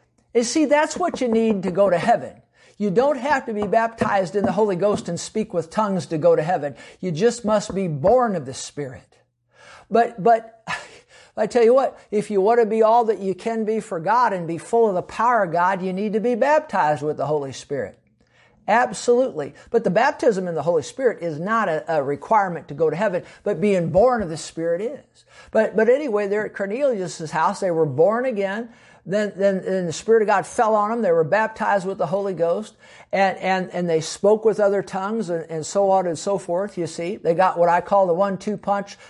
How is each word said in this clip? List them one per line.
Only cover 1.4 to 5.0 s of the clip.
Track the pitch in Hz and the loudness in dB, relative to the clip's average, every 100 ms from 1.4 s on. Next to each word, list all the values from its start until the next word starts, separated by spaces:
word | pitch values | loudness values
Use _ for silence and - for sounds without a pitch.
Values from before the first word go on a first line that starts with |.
| 226 202 | 2 0
to | 185 | -2
go | 175 196 | 2 2
to | 170 | 2
heaven. | 196 220 120 90 _ _ _ - | 2 0 0 -16 _ _ _ -6
You | 208 | 0
don't | 180 277 277 | 2 2 0
have | 262 269 | 0 -2
to | 233 | -2
be | 208 208 | -6 0
baptized | 185 226 - 220 202 180 | 0 0 -2 0 0 0
in | 202 196 | 0 0
the | |
Holy | 180 214 | 0 0
Ghost | 180 202 196 | 2 0 0